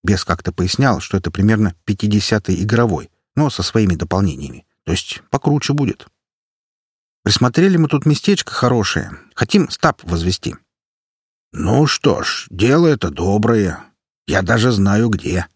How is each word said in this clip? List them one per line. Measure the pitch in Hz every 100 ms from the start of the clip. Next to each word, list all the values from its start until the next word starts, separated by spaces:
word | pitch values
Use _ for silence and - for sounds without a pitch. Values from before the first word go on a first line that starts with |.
Бес | - 98 -
как-то | 82 -
пояснял, | - 90 - 135 87
что | - 98
это | -
примерно | - 101 110 107 - -
пятидесятый | 101 107 104 - 110 - 92
игровой, | 104 117 120 82 - _ _
но | - 151
со | -
своими | 90 113 104
дополнениями. | 85 85 92 98 67 69 - _ _
То | -
есть | 90 - - _
покруче | 139 - 143 -
будет. | 151 135 - - _ _ _ _ _ _ _ _ _ _ _
Присмотрели | 101 - 123 120 190 180
мы | 156
тут | 147
местечко | 151 147 - 196 -
хорошее. | - 123 120 101 - - - _
Хотим | - 117 208 170
стаб | - 160 -
возвести. | - 85 87 92 - - _ _ _ _ _ _ _ _ _
"Ну | 76 82 123 147
что | - - -
ж, | - - -
дело | 92 110 147 170
это | 139 87
доброе. | 71 90 104 110 113 98 82 - _ _ _ -
Я | 95
даже | 92 113 120
знаю | 110 98 101 117
где. | 98 - 90 -